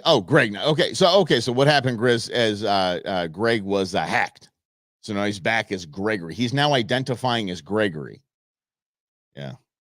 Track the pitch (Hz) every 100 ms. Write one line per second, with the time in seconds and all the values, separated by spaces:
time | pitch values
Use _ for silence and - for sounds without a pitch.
0 | 160 147 85 151 120 101 123 151 170 117
1 | 185 190 170 143 120 120 139 147 127 117
2 | 123 117 - 117 113 104 107 98 92 90
3 | - 92 85 80 117 117 98 98 95 92
4 | 82 113 95 - - _ _ _ _ _
5 | - 101 104 101 87 113 107 98 85 73
6 | 101 107 85 80 120 135 147 139 113 127
7 | 135 120 127 117 101 87 73 104 104 78
8 | 65 - _ _ _ _ _ _ _ _
9 | _ _ _ 69 69 64 _ _